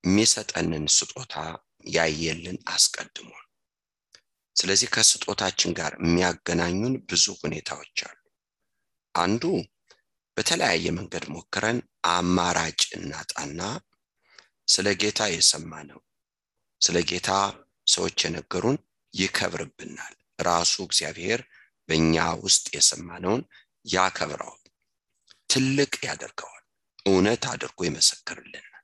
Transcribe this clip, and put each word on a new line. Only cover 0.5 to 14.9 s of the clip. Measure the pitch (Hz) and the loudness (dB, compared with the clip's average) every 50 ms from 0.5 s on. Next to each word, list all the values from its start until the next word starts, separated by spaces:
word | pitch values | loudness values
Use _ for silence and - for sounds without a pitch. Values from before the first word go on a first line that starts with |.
| - - 82 82 82 78 76 73 | -4 -2 -2 -2 -2 -2 0 2
ስጦታ | - - - - - - 135 - - 73 78 80 82 - _ _ _ _ _ | 2 2 2 -2 -10 -14 -12 -10 -10 -8 -8 -8 -10 -12 _ _ _ _ _
ያየልን | - 95 85 82 80 78 76 82 82 80 82 82 90 92 - _ - | -4 0 0 0 0 0 -2 -4 -4 -4 -6 -8 -10 -12 -10 _ -6
አስቀድሞ | - - - - - - - - _ - - - | 2 2 2 2 2 -4 -12 -12 _ -18 -18 -18
ነው። | - - - _ _ _ _ _ _ _ _ _ _ _ _ _ _ - _ _ _ _ _ _ _ | -20 -20 -20 _ _ _ _ _ _ _ _ _ _ _ _ _ _ -20 _ _ _ _ _ _ _
ስለዚህ | - - 90 98 98 - - | -2 0 2 2 2 2 2
ከስጦታችን | - 117 113 - - - - - 101 - 101 95 - - - 90 85 | 2 4 4 4 4 2 -2 -4 -2 0 -2 -2 0 0 0 0 0
ጋር | 85 82 76 - | -2 -4 -6 -6
የሚያገናኙን | - - 82 85 87 92 90 87 - _ - 85 85 87 85 87 95 107 127 131 127 - | -2 2 4 4 4 4 2 0 -2 _ -2 0 0 0 0 0 -2 -2 -2 -2 -4 -4
ብዙ | - 92 85 - - 95 | -2 2 2 2 2 0
ሁኔታዎች | - - 76 80 78 - - - - - - _ - | -6 -6 -6 -6 -6 -8 -8 -10 -10 -12 -8 _ -8
አሉ። | - - - _ _ _ _ _ _ _ _ _ _ _ _ _ _ _ _ _ _ _ _ | -8 -8 -14 _ _ _ _ _ _ _ _ _ _ _ _ _ _ _ _ _ _ _ _
አንዱ | 82 85 92 104 117 120 165 190 - - _ _ _ _ _ - _ _ _ _ _ _ _ _ - | 0 2 2 2 0 0 0 0 0 -2 _ _ _ _ _ -20 _ _ _ _ _ _ _ _ -4
በተለያየ | 110 - 170 175 175 123 92 82 85 85 | 0 0 0 2 2 2 2 2 2 -2
መንገድ | - 87 101 - - 82 - - | -2 -4 -6 -6 -8 -8 -8 -8
ሞክረን | 76 82 - _ - 98 98 110 117 120 - _ _ _ - 85 | -12 -12 -10 _ -4 -2 0 0 0 -2 -4 _ _ _ 0 0
አማራጭ | 87 90 87 90 90 90 87 87 85 85 82 80 - - - - - | 2 2 2 2 2 2 2 2 2 0 0 -2 0 -2 -2 -2 -2
እናጣና | 85 90 - - - - - - - 73 71 73 82 90 101 123 - _ _ _ _ _ _ _ _ _ _ _ - _ _ _ _ _ - | -10 -10 -10 -10 -10 -10 -10 -8 -8 -8 -8 -8 -6 -6 -6 -6 -8 _ _ _ _ _ _ _ _ _ _ _ -20 _ _ _ _ _ 0
ስለ | - - 95 101 | 2 2 4 0